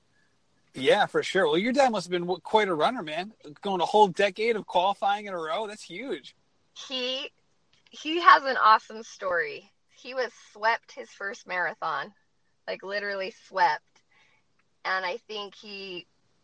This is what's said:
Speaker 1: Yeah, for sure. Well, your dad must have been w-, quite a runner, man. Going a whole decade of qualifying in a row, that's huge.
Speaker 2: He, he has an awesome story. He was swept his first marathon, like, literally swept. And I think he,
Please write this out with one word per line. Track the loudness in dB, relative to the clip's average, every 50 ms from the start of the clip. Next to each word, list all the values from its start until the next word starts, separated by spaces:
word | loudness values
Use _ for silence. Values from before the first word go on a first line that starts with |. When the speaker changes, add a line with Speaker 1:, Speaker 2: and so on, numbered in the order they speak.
| _ _ _ _ _ _ _ _ _ _ _ _ _ _ -10
Speaker 1:
Yeah, | -2 4 4 6 6 4
for | 2 2 -2 -2
sure. | 0 0 2 2
Well, | 4 2
your | 2 2 2 4
dad | 4 4 4
must | 4 0 -4
have | -2
been | -4 -4
w-, | -2 -2 -4 -6
quite | -4 2 4 4 4
a | 4 2
runner, | 2 2 2 0 -2
man. | -6 -6 -6 -6 -8 -8 -12 _ -20 -20 -18 -10
Going | -6 -4 -2 0
a | 0
whole | 4 6 6 6
decade | 6 6 2 0 0 0 0 0 0 0
of | -2 -2
qualifying | 0 0 2 2 2 0 0 0 -2 -2 -2 -4
in | -8 -8
a |
row, | -6 -4 -4 -4 -4 -4
that's | -6 -10 -14 -16
huge. | -14 -12 -12 -8 -8 -8 -8 -10 -16 _ _ _ _ _ _ _ _ _
Speaker 2:
He, | -18 -14 -10 -8 -6 -4 -4 -4 -6 -8 -10 _ _ _ _ _ _ _ _ _ _ _ _
he | -20 -12 -6 -4 -2 4
has | 6 6 6 6 4
an | 0 0
awesome | 2 6 6 6 4 2 -6 -16 -16
story. | -16 -16 -14 -8 -6 -2 -2 -2 -2 -4 -8 -12 -16 _ _ _ _ _ _
He | _ -18 -12 -6
was | -6 -6 -6 -6 -14 -20 -20
swept | -10 -2 0 0 0 0 _ -14
his | -16 -16 -16 -16
first | -14 -10 -10 -10 -10 -10 -10
marathon, | -6 -4 -2 -2 -2 -4 -4 -6 -4 -4 -4 -6 -8 -14 _ _ _ _ _ _ _ _ _ -10
like, | -10 -10 -8 -8
literally | -8 -6 -6 -6 -6 -6 -6 -6 -8 -10 -14 -18
swept. | -6 0 2 2 2 2 0 _ _ _ _ _ _ _ _ _ _ _ _ _ _ _ _ _ _ _ _ -4
And | -2 -2 -2 -2
I | -4 -6 -8 _
think | -12 -10 -10 -10 -12 -14
he, | -18 -18 -16 -14 -14 -12 -12 -12 -14 -14 _ _ _ _ _ _ _